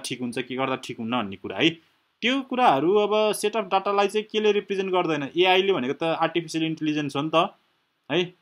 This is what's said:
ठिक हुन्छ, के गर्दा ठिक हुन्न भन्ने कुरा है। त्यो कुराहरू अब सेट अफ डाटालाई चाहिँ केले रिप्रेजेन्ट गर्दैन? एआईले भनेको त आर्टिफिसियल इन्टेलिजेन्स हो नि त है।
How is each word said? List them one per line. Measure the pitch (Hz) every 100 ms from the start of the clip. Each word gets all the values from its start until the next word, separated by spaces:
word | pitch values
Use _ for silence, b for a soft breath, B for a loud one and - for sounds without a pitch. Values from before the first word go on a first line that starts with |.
| -
ठिक | 123
हुन्छ, | 123 120
के | 123 127
गर्दा | 135 131
ठिक | - 123
हुन्न | 113 123
भन्ने | 104 95
कुरा | 104 98
है। | 151 165 b b b _
त्यो | 226 269
कुराहरू | 262 254 240 139 156 208
अब | 208 214 214
सेट | 202 208 226
अफ | 190
डाटालाई | 190 185 202 202
चाहिँ | 214 208
केले | 214 214
रिप्रेजेन्ट | 202 202 196 190
गर्दैन? | 180 170 151 139 165
एआईले | 185 185 196
भनेको | 180 123
त | 139
आर्टिफिसियल | 165 156 160 170 165 160
इन्टेलिजेन्स | 160 160 151 151 147 139
हो |
नि | 156 160
त | 190 - _ _ _ _ _
है। | 156 180 -